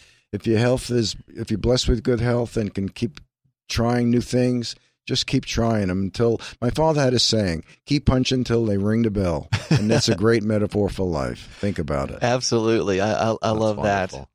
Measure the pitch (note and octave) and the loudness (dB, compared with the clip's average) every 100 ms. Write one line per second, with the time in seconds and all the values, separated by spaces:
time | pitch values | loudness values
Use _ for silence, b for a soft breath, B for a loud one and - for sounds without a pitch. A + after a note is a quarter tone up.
0 | b b b G#2 A2+ A2 A#2+ B2+ - B2 | b b b -6 0 2 2 0 -2 -2
1 | G#2 - - - A2 G#2+ A#2 B2 - A#2+ | -2 -6 -14 -10 -6 -2 0 2 2 0
2 | - A#2+ A#2+ A#2+ A#2 - G2+ - F#2+ - | 0 0 0 0 -2 -4 -4 -4 -6 -4
3 | A#2 - - _ _ _ - - A#2 A#2+ | -6 -8 -20 _ _ _ -6 0 2 2
4 | A#2+ A#2+ A#2 B2 B2 B2 A#2 - b b | 2 2 2 0 2 0 -4 -12 b b
5 | - B2+ - C3 - A2+ A2+ A2 F#2+ F#2 | -6 -4 0 -2 0 0 2 2 0 0
6 | F#2+ - A#2 A2+ B B A#2+ - D#3+ D3 | -2 0 0 0 B B -2 2 2 2
7 | C3 B2 - A2 G2 E2 - b - D3 | 2 2 2 2 0 -2 -8 b -2 0
8 | - C3 B2+ C3 A#2 A#2 A2+ G2+ G2+ A2+ | 2 2 2 0 0 0 2 0 2 2
9 | A#2 G2+ F#2 D#2 - - - C#3+ G#2 A#2 | 0 0 0 -2 -4 -4 0 2 4 2
10 | - F#2 A2 A#2 G#2+ G#2+ G#2 G#2+ G2+ - | 2 2 2 2 2 0 0 0 -2 -2
11 | F#2+ D#2 B1 A#1+ - - G2+ F2+ D2+ C#2+ | -2 -2 -4 -6 -14 -6 -4 -2 -2 -2
12 | C2 - A#2+ B2 - A#2 A2 A2+ F2 F#2+ | -4 -2 0 0 0 0 2 2 2 0
13 | G#2 - A2+ A2 A2 A2 A2 G#2 G#2 G2+ | 0 0 0 0 0 0 0 0 0 0
14 | F#2 C2+ C#2+ | -2 -8 -14